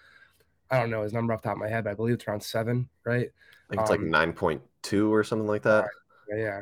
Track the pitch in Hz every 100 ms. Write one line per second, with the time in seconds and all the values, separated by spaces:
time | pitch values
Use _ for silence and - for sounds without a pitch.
0 | _ - _ _ _ _ - 131 117 110
1 | 107 113 117 110 113 98 107 113 107 101
2 | 113 120 - 104 - 113 113 123 127 _
3 | - 120 117 - _ - - 101 110 87
4 | 80 80 82 80 90 71 - _ - 101
5 | 107 107 104 113 107 104 113 107 104 -
6 | _ _ - 104 110 101